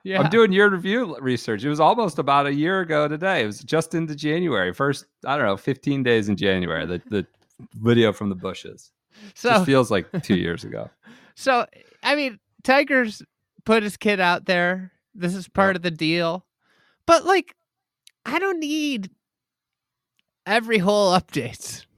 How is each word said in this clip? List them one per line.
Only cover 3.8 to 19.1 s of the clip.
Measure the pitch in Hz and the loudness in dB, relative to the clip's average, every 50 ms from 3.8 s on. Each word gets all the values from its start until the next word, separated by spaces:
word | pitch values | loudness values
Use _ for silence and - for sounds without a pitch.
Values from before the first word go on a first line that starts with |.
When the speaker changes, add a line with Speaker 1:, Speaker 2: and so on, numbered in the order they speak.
| 156 - - | -2 -2 -4
Speaker 2:
into | 165 165 156 151 | -4 -4 -4 -6
January. | 143 151 151 151 175 180 160 120 98 90 92 | -6 -4 -2 -2 -2 -2 -2 0 0 -2 -2
First, | 87 - 139 143 135 - - _ _ _ - | -2 -2 -2 -2 -2 -4 -8 _ _ _ -6
I | 127 139 | -4 -2
don't | 147 127 101 | -2 0 -2
know, | 98 98 | -2 -2
fifteen | - 151 131 - - 139 139 139 127 | -4 -6 -6 -4 -4 -4 -2 0 2
days | 123 117 113 101 104 | 2 2 2 2 0
in | 104 | -2
January, | 85 101 98 95 92 90 85 80 80 80 | 0 0 0 0 0 -2 -2 -4 -4 -4
the, | 82 87 85 - - | -6 -8 -8 -8 -4
the | 107 101 - - _ _ _ _ _ - - - - | -4 -4 -4 -6 _ _ _ _ _ -20 -20 -20 -14
video | 110 110 117 117 117 113 107 98 | -2 0 2 4 6 4 4 2
from | - 110 101 | 0 -4 -6
the | 95 | -6
bushes. | 90 90 95 87 - - - - - - _ _ _ _ _ _ - - - - | -6 -8 -10 -10 -12 -14 -18 -20 -20 -20 _ _ _ _ _ _ -20 -20 -20 -14
Speaker 1:
So | - - 240 | -6 -2 2
Speaker 2:
Just | 233 202 180 | 2 2 4
feels | 139 135 131 123 - | 4 4 4 4 2
like | 107 92 80 - - 180 | 0 -2 -2 -4 -8 -8
two | - - 101 | -2 0 0
years | 87 87 85 85 - - | 0 0 -2 -6 -8 -10
ago. | - 53 53 - - - | -12 -12 -12 -12 -14 -16
<laughs> | _ _ - - - _ _ _ | _ _ -20 -20 -20 _ _ _
Speaker 1:
So, | - - 269 254 233 - - _ _ _ _ _ _ - | -6 -2 0 0 0 0 -4 _ _ _ _ _ _ -2
I | 247 285 | -2 0
mean, | 294 285 254 208 - _ _ _ _ - | 0 -2 -4 -6 -10 _ _ _ _ 0
Tiger's | - 262 285 302 277 285 262 240 214 202 - - - _ _ _ _ _ _ _ | 2 4 4 4 2 2 0 0 0 -4 -10 -16 -20 _ _ _ _ _ _ _
put | - 220 226 | 2 2 2
his | 208 208 - - | 2 -2 -6 -4
kid | - 214 208 185 | -2 0 0 2
out | 185 175 180 - 190 | 2 2 2 0 0
there. | - 185 175 175 175 185 185 185 180 _ _ _ _ _ | 0 0 2 2 0 -2 -4 -8 -12 _ _ _ _ _
This | 208 175 175 185 | -6 -4 -4 -4
is | 196 175 - | -6 -10 -4
part | - 196 196 196 | 0 2 2 2
Speaker 2:
Yep. | 185 175 | 2 0
Speaker 1:
of | |
the | 170 180 | -4 -6
deal. | 165 156 165 156 165 175 170 165 170 185 - _ _ _ _ _ _ _ _ _ _ _ _ - | -4 -2 0 0 0 0 0 -2 -4 -6 -10 _ _ _ _ _ _ _ _ _ _ _ _ 4
But, | 339 311 - | 4 4 4
like, | 339 392 370 - - - _ _ _ _ _ _ _ _ _ _ _ _ _ - 226 | 4 2 2 0 -2 -10 _ _ _ _ _ _ _ _ _ _ _ _ _ -10 -6
I | 269 339 | -4 -2
don't | 381 392 370 330 | -2 -2 -4 -4
need | 311 285 302 311 302 294 269 220 190 185 | -6 -6 -4 -4 -4 -4 -4 -6 -8 -10